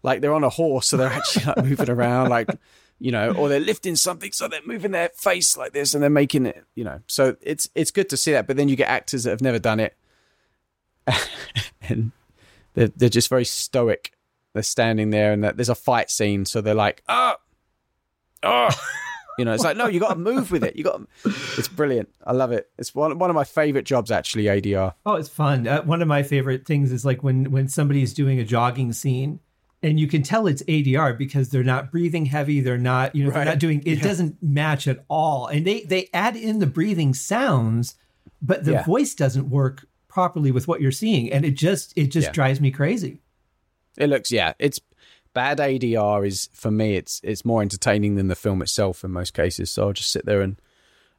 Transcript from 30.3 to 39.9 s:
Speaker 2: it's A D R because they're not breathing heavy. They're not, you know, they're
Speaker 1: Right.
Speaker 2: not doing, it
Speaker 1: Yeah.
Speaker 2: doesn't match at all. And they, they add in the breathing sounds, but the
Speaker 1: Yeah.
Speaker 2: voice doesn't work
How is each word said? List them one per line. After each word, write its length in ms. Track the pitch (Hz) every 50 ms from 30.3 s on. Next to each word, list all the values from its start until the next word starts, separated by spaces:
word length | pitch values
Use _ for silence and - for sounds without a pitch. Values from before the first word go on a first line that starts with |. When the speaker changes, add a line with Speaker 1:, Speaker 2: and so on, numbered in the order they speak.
| 196 226 220 185
Speaker 2:
it's 140 | 139 135 - -
A 140 | 160 156 143
D 120 | 135 127
R 180 | 143 160 135 117
because 360 | 113 139 135 - 143 131 113
they're 140 | - 127 123
not 280 | 131 127 135 139 131
breathing 340 | - 170 175 170 156 170 156
heavy. 340 | 139 139 151 143 143 147 143
They're 160 | 131 127 123 123
not, 380 | 123 127 127 127 131 139 -
you 80 | 147 139
know, 80 | 139
they're 80 | 139 156
Speaker 1:
Right. 80 | 143 151
Speaker 2:
not 120 | 165 147
doing, 220 | 160 165 156 147 143
it 120 | 165 160 143
Speaker 1:
Yeah. 60 | 147
Speaker 2:
doesn't 380 | 202 196 170 180 151 151 - -
match 440 | 151 139 143 151 156 151 135 - 147
at 160 | 131 - - -
all. 400 | 147 156 156 160 147 131 123 -
And 180 | 147 147 160
they, 160 | 185 214 233
they 280 | - 151 185 185 180 - -
add 220 | 175 196 233 220
in 240 | 226 226 220 214 214
the 80 | 196 143
breathing 460 | 135 165 165 214 202 170 160 139 131
sounds, 800 | - - - 196 233 269 262 160 127 113 113 110 117 120 - - _ _ _ _ _ _ - _ -
but 220 | 160 127 185 - 180
the 100 | 151 156
Speaker 1:
Yeah. 100 | 135 -
Speaker 2:
voice 320 | 160 185 254 294 - -
doesn't 340 | - 156 131 110 135 135 -
work 380 | 123 143 135 131 131 - - _